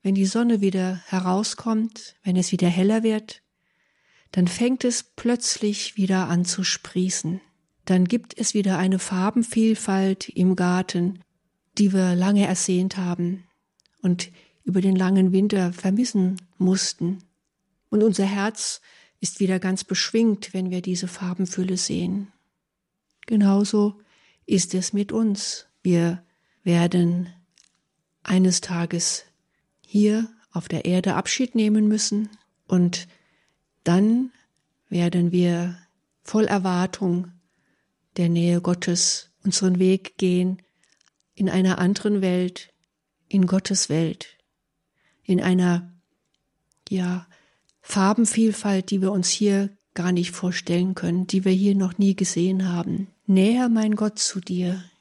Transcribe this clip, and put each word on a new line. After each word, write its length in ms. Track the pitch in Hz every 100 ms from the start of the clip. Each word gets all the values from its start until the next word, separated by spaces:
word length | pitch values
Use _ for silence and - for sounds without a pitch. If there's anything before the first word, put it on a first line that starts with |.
wenn 140 | 196 196
die 100 | 190
Sonne 340 | 226 240 220
wieder 360 | 196 185 185 185 -
herauskommt, 1080 | 185 180 185 220 - 226 220 220 - - _
wenn 120 | - 180
es 140 | 180
wieder 180 | 175 180
heller 360 | 175 190 220
wird, 380 | 220 214 220 - _ _ _ _ _ _ _ _ _
dann 160 | - 175
fängt 360 | - 240 254
es 200 | 247 240
plötzlich 920 | - - 240 240 - - 208 208 - -
wieder 320 | 190 190 185
an 160 | 175
zu 200 | 175 -
sprießen. 760 | 180 - - 180 185 - 156 185 _ _ _ _
Dann 220 | - 185 180
gibt 300 | 240 - -
es 160 | 233
wieder 240 | 208 196 180
eine 220 | 185 190
Farbenvielfalt 1300 | - 185 190 233 233 226 220 220 - 190 190 190 -
im 280 | - 185 180
Garten, 640 | 180 180 185 180 175 185 _ _ _ _ _ -
die 140 | 202
wir 240 | 190 185 180
lange 300 | 185 202 202
ersehnt 500 | 180 - 180 185 190
haben 480 | 180 175 175 185 - _ _ _ _ _
und 300 | 185 175 - - _ _
über 160 | - 185
den 160 | 190 185
langen 340 | 185 190 190
Winter 420 | 190 208 202 180
vermissen 680 | 175 190 202 247 202 185 185 _ _
mussten. 600 | 180 185 - - 170 190 - _ _ _ _ _ _
Und 140 | 214
unser 220 | 220 190
Herz 560 | 196 202 202 214 - - _ - _ _
ist 180 | - -
wieder 220 | 190 185
ganz 240 | 185 190
beschwingt, 720 | - 190 - 226 226 208 -
wenn 160 | 190 185
wir 120 | 180
diese 240 | 180 180 180
Farbenfülle 680 | - 180 180 180 185 185 185
sehen. 560 | - 170 180 196 196 _ _ _ _ _ _ _ _ _ -
Genauso 720 | 220 196 196 202 214 208 202 _ _ _ _ -
ist 280 | 190 180
es 180 | 185 180
mit 200 | 202 202
uns. 540 | 220 220 202 - - - _
Wir 420 | 185 170 170 175 _ _ _ _
werden 680 | 180 175 175 180 170 175 175 - _ _ _ _ _ _ _ _
eines 360 | - 185 185 175
Tages 640 | - 175 170 175 175 - - _ _ _ _ _ _
hier 420 | 208 208 214 226 _ _
auf 160 | 170 -
der 180 | 165
Erde 300 | - 180 185
Abschied 400 | 180 - - 254
nehmen 320 | 233 214 214 214
müssen 420 | 214 - 208 214 - _ _ -
und 400 | 185 175 175 - _ _ _ _ _ _ _
dann 480 | - 180 208 233 262 _ _ _ _ _ _
werden 420 | 175 175 175 175
wir 480 | 180 175 170 175 175 _ _ _ _
voll 240 | - 214 220
Erwartung 840 | 202 185 180 185 - 185 175 180 - _ _ _ _ _ _ _ -
der 120 | 170
Nähe 320 | 170 170 175
Gottes 720 | 175 175 180 175 - - - _
unseren 340 | 202 - 185 180
Weg 400 | 185 190 190 -
gehen 420 | 185 180 180 185 _ _ _ _ _ _ _
in 140 | - 190
einer 300 | 185 185 -
anderen 420 | 180 202 208 208
Welt, 520 | 190 180 180 180 - _ _ _ _ _ _
in 180 | 196 180
Gottes 420 | 190 - 196 -
Welt, 480 | 151 160 - - _ _ _ _ _ _ _ _ _
in 180 | - 180
einer, 520 | 185 185 180 175 175 _ _ _ _ _ _ _ _ _ -
ja, 380 | 190 180 180 170 _ _ _ _ _
Farbenvielfalt, 1120 | - 202 190 214 220 226 226 208 208 190 185
die 100 | 196
wir 120 | 190
uns 180 | 202 175
hier 400 | - 208 196 196 _ _
gar 180 | - 175
nicht 200 | 180 175
vorstellen 600 | - 180 175 - 175 185
können, 320 | 185 175 175 180
die 180 | 190
wir 80 | 190
hier 220 | 190 202
noch 220 | 196 185 180
nie 180 | 196
gesehen 540 | 185 185 - 180 190 190
haben. 400 | 175 170 170 196 _ -
Näher, 420 | 190 196 247 247
mein 280 | 226 214 208
Gott, 220 | 214 214
zu 220 | - 190
dir. 440 | 175 180 175 185 - _